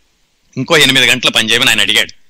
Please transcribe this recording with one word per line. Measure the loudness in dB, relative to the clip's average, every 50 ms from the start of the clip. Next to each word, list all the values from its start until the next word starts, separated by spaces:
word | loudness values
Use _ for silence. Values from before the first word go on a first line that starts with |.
| _ _ _ _ _ _ _ _ _ _ _
ఇంకో | -10 -4 0 2
ఎనిమిది | 2 2 2 2 2 2
గంటలు | 0 0 0 -2 -2
పనిచేయమని | -2 -2 0 0 0 0 0 0
ఆయన | 0 0
అడిగాడు. | 0 0 0 -2 -2 -4 -8 -18 _